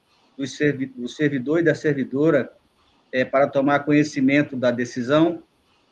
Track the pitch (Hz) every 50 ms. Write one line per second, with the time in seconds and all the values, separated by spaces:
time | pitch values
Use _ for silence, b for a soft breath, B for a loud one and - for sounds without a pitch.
0 | _ _ _ _ _ _ _ - 139 131 - - 147 147 135 127 131 131 - 123
1 | 120 120 - - 151 143 143 135 120 139 156 175 170 156 143 - - 156 143 135
2 | 127 - 127 135 151 160 156 135 113 - - _ _ _ _ _ _ _ _ _
3 | _ - - 127 127 127 - 135 139 131 - 139 135 143 143 139 143 151 147 147
4 | 147 147 - 147 131 135 139 147 143 143 139 127 123 123 120 117 123 117 - 127
5 | 117 123 147 156 165 180 - - - _ _ _ _ _ _ _ _ _